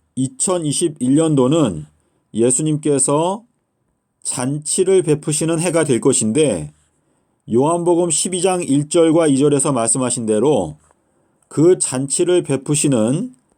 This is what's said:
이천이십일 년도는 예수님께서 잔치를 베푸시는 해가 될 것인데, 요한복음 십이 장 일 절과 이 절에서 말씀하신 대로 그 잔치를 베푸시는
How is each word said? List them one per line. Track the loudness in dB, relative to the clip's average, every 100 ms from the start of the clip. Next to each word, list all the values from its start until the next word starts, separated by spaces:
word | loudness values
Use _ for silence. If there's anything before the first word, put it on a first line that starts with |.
| _
이천이십일 | -6 -6 -4 -4 -2 -2 -2 -4 -2 0
년도는 | 2 2 2 2 2 0 -2 -12 _ _ _ _
예수님께서 | 0 0 0 -2 -2 0 0 0 0 0 -4 -10 _ _ _ _ _ _ _
잔치를 | -12 -6 -6 -6 -4 -2 2 2
베푸시는 | 2 0 -2 -4 -2 -2
해가 | 0 0
될 | 0 0
것인데, | 2 0 0 0 0 0 -6 -14 _ _ _ _ _ _ -4
요한복음 | 0 0 0 0 0 0
십이 | -2 -4 -2
장 | -2 -2
일 | 0 0 0
절과 | 2 4 4 2
이 | 2
절에서 | 2 2 0
말씀하신 | 0 0 -2 -2 -4 -2
대로 | 0 2 2 0 -8 _ _ _ _ _ _ _
그 | 2 4 4
잔치를 | 0 -4 -4 -2 0 0
베푸시는 | 0 -4 -2 -2 0 2 0 -2 -4 -12 _